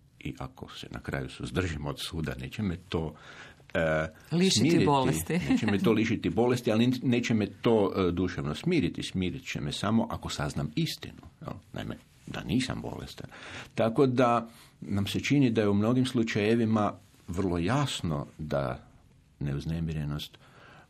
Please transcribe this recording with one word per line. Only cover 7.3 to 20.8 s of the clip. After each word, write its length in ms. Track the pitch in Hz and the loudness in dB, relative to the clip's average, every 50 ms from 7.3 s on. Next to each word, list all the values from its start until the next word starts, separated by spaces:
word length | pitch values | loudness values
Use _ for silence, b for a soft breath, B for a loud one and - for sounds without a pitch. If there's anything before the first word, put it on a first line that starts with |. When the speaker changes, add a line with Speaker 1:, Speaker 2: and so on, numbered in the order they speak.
| 117 | 2
Speaker 1:
me 140 | 107 101 | 2 2
to, 600 | 98 - - - 120 113 110 98 - - 98 92 | 0 -4 0 2 4 6 6 4 4 2 2 2
e, 40 | 87 | 2
duševno 440 | 85 90 92 87 - - 69 73 76 | 2 2 0 -2 -2 -4 -4 -4 -6
smiriti. 480 | - - 170 180 147 90 78 - - - | -2 0 0 2 2 2 0 -2 -4 -6
Smirit 420 | - - 95 92 90 - 135 - | -4 -2 -2 -2 -2 -2 -6 -8
će 140 | - - - | -8 -6 -6
me 100 | 69 73 | -6 -4
samo 360 | - - - 101 110 113 - - | -4 -2 0 2 2 2 2 0
ako 200 | - - - 82 | -4 -6 -6 -8
saznam 420 | - - 76 71 - - 71 - - | -4 -4 -4 -4 -2 -4 -4 -4 -2
istinu. 460 | 160 165 - - - - - - - - - - _ | -2 -4 -4 -4 -8 -10 -14 -14 -16 -20 -20 -20 _
Jel? 120 | 156 - - - - - - | -14 -12 -12 -12 -14 -12 -10
Naime, 240 | - 101 110 110 - - _ _ - - | -10 -8 -8 -10 -12 -16 _ _ -20 -16
da 160 | - - - - | -12 -12 -10 -2
nisam 380 | - - - - - 117 - | 0 2 2 2 0 -4 -6
bolestan. 480 | - - - - - - - - - B B B B B B B B B - | -6 -8 -10 -10 -12 -12 -14 -14 -16 B B B B B B B B B -2
Tako 300 | - 110 113 117 147 139 | 0 0 2 4 4 4
da 440 | 131 120 127 127 117 120 117 113 B B B B B B _ | 4 6 4 4 4 4 2 0 B B B B B B _
nam 260 | - - 98 98 101 | -8 -4 -2 -2 0
se 120 | - - 95 | 0 -2 -4
čini 320 | - - 139 147 135 120 | 0 2 4 4 4 4
da 100 | 110 113 | 4 4
je 80 | 107 101 | 4 4
u 40 | 101 | 4
mnogim 320 | 101 107 113 127 131 127 | 4 4 4 4 2 2
slučajevima 880 | 127 - 123 113 113 - 110 101 107 117 117 113 110 110 107 104 95 - - - - - - - | 2 0 0 0 0 0 2 2 4 4 4 4 2 2 2 2 0 -2 -6 -14 -20 -20 -18 -12
vrlo 300 | - 85 90 101 92 87 | -6 -4 -2 0 0 0
jasno 720 | 87 82 95 127 147 139 127 - - - 85 76 71 67 - - | 0 0 2 2 2 0 0 -2 -4 -2 -2 -2 -2 -4 -8 -10
da 420 | - 78 71 69 69 69 62 64 - - - - - - _ - - _ _ _ _ | -12 -6 -4 -2 -2 -2 -2 -4 -8 -12 -18 -20 -20 -20 _ -20 -20 _ _ _ _
neuznemirenost 1000 | 73 71 69 71 69 80 82 85 82 82 78 78 73 73 73 73 - - - B B B B B B B B B | -6 -6 -4 -4 -4 -4 -4 -4 -4 -4 -4 -4 -4 -4 -6 -6 -8 -12 -16 B B B B B B B B B